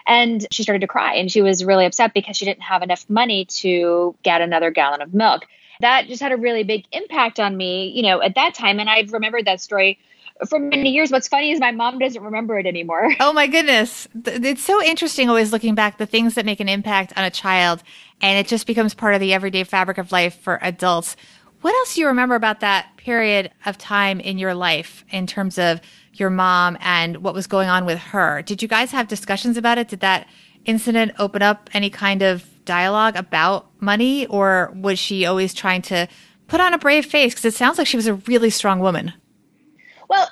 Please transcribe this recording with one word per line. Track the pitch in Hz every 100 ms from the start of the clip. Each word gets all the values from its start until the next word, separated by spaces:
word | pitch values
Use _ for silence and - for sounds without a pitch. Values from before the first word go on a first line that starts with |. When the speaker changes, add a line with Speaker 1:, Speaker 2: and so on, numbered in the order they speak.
| -
Speaker 1:
And | 233 240 226 202
she | -
started | 214 202
to | 196
cry, | - - -
and | 185
she | 208
was | 196 185
really | 185 190
upset | 185 - 226
because | 202 196 202
she | 196
didn't | 185
have | - 185
enough | 180 180 -
money | 208 226 196 185 -
to | 190 180 175 170 175 -
get | 185 170
another | 170 165 165
gallon | 160 143 143
of | 147
milk. | 190 220 139 - _ _ -
That | 240 254 233
just | 247
had | 277
a | 254
really | 240 226
big | 208 214 -
impact | - 403 311 233 233
on | 202 190
me, | 185 185 190
you | -
know, | 214 185
at | 196
that | 226 330
time. | - 226 202
And | 214
I've | 220 208
remembered | 220 220 233 202
that | 185
story | - 202 190 190 _ _ - - -
for | 302
many | 285 277 269
years. | 269 302
What's | 269 -
funny | 277 294
is | 311
my | 247
mom | 233 233 254
doesn't | 262 233
remember | 208 214 226 214
it | 185
anymore. | 175 170 170 226 269
<laughs> |
Speaker 2:
Oh | 277
my | 302 277
goodness. | 320 302 247 233 - - 226
Th-, | 233 254
it's | 254 269
so | - 403
interesting | 320 320 330 - 247
always | 226 214
looking | 220 226
back, | 214 208 -
the |
things | 214 226 233
that | 226
make | 214 202
an | 196
impact | 196 214 196 190 -
on |
a | 190
child, | - 196 185 175 170 - - - _
and | 196 196
it | 202
just | 226 -
becomes | 226 220
part | - 214
of | 202
the | 190
everyday | 190 190 185
fabric | 185 190 185 190
of | 180
life | 180 175 175
for | - 175
adults. | 185 175 180 170 175 - - - _ _
What | 320
else | 494 494
do | -
you | 302
remember | 247 254
about | 240 220 214
that | 208 190 - _
period | - 233 214 202 180 -
of | 208 196
time | - 202 196 190
in | 190 190
your | 190
life | 180 180 160 170 - _
in | 190 180
terms | - 190 180
of | 175 165 - - _
your | - 196
mom | 185 185 180 180 170
and | 180 175 170 175
what | 180
was | 175 185
going | 196 185
on | 185 180
with | 170
her? | - 202 170 147
Did | - 202
you | 220
guys | 220 247
have | 269 226
discussions | 202 - 196 240 233
about | 233 240
it? | 233
Did | 190
that | 190 185 - _ _ _ -
incident | 220 240 226 226 -
open | 202 202
up | 202 208 -
any | 208 202
kind | - 196 196
of | 190 180 - _ -
dialogue | 175 185 208 220 185
about | 190 165 170 196 - _
money, | 202 208 254 277 262
or | 202 196 185 175 190
was | 196 185
she | - 196
always | 175 185 185
trying | - 190 185
to | - 180 175 - - _ -
put | 330
on | 359
a | 339
brave | 285 302
face? | 294 294 254
'Cause | - 226
it |
sounds | 214 247 269
like | -
she | 247
was | 220
a |
really | 196 208 240 226
strong | 208 202 190
woman. | 185 170 170 - _ _ _ _ _ _ - - -
Speaker 1:
Well, | 392 359